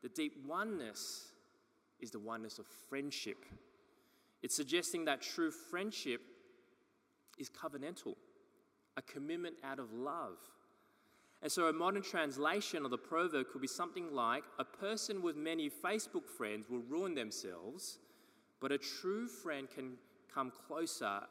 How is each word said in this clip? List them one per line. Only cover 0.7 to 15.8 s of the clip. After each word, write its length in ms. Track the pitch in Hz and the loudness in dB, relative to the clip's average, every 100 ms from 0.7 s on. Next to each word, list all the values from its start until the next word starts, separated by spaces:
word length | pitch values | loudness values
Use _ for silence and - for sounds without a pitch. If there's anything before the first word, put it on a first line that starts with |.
| 185 113 101 - - - - - _ _ _ _ - | -2 -4 -6 -6 -8 -12 -20 -20 _ _ _ _ -12
is 120 | 113 | -8
the 80 | 110 | -6
oneness 400 | 107 113 110 - | -4 -4 -6 -8
of 80 | 98 - - | -12 -14 -4
friendship. 560 | 135 143 - 107 - - - - - - _ _ _ _ - | -2 0 -2 -4 -6 -10 -16 -18 -20 -20 _ _ _ _ -8
It's 120 | 127 - | 0 0
suggesting 500 | 135 175 170 175 156 | 4 2 2 0 2
that 160 | 135 | 2
true 280 | - - 160 | 0 2 2
friendship 680 | - - 180 208 - 139 117 - - - - - _ _ _ _ _ - - | 2 -4 -2 -2 -2 0 0 -2 -20 -20 -20 -20 _ _ _ _ _ -20 -10
is 100 | 131 | -10
covenantal, 680 | - 160 139 147 185 117 - - - - - _ _ _ - | -6 -6 -4 -6 -4 -6 -6 -10 -20 -20 -20 _ _ _ -10
a 60 | |
commitment 560 | - 147 147 170 175 - | -8 -6 -2 -2 -4 -6
out 160 | 135 135 | -6 -6
of 120 | 117 | -4
love. 460 | 117 139 165 117 87 - - - _ _ _ _ - - - | -4 -2 -2 -4 -6 -16 -20 -20 _ _ _ _ -20 -20 -6
And 100 | 151 | 0
so 160 | 185 165 | 6 6
a 60 | |
modern 280 | 156 180 202 | 6 4 4
translation 840 | 190 180 147 131 151 202 - 165 139 | 2 2 2 4 4 4 2 0 2
of 60 | |
the 60 | 120 | 0
proverb 520 | - 165 175 147 131 | 2 4 6 4 2
could 120 | 135 | 0
be 60 | 131 | -2
something 460 | - 175 185 170 | 0 -2 -2 0
like, 320 | 139 117 131 - - | 4 6 4 2 -2
"A 80 | 131 | -2
person 560 | - 196 220 - 196 | 0 0 2 0 2
with 140 | 175 147 | 2 2
many 340 | 160 165 147 | 2 2 2
Facebook 560 | - | 2